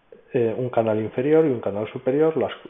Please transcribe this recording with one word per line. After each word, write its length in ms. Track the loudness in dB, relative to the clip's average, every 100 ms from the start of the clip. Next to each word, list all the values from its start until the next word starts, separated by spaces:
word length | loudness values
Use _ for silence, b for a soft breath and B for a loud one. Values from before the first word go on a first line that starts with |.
| _ -20 -6
Eh, 220 | -2 0 -2
un 140 | -2
canal 300 | 0 2 0
inferior 440 | -2 -2 2 4
y 60 | 4
un 100 | 0
canal 320 | -4 -4 -6
superior, 460 | -6 -2 2 2 2
las, 160 | -2 -4